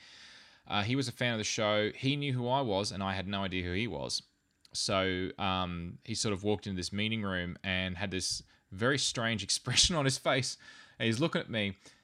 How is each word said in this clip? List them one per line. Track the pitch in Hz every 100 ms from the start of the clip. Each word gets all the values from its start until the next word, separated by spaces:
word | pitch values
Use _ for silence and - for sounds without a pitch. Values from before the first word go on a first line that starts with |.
| - - - - - - -
uh, | 104
he | 104 131
was | 123
a |
fan | - 123
of | 113
the |
show. | 107 - 107 107 107 -
He | 127 143
knew | 143
who | 127 120
I | 131
was, | 135 95 101
and | 98
I | 95
had | 95 92
no | 98
idea | 98 92
who | 87
he | 90 117
was. | 78 64 - - _ _ _ -
So, | - - 98 95 92 92 -
um, | 98 92 92 87 85 -
he | - 110
sort | 117
of | 98
walked | 101 107 -
into | 92
this | 87
meeting | 101 107 113
room | 101 92 87 87
and | 98 92 92 87
had | 101
this | 92 - - - _ _
very | 92 117 143
strange | - - 113 113
<laughs> | 95
expression | - - 123 - 170
on |
his | 139 131
face. | 170 135 131 - - - - -
And | 117
he's | 113
looking | 160 170
at | -
me, | 113 101 98 - -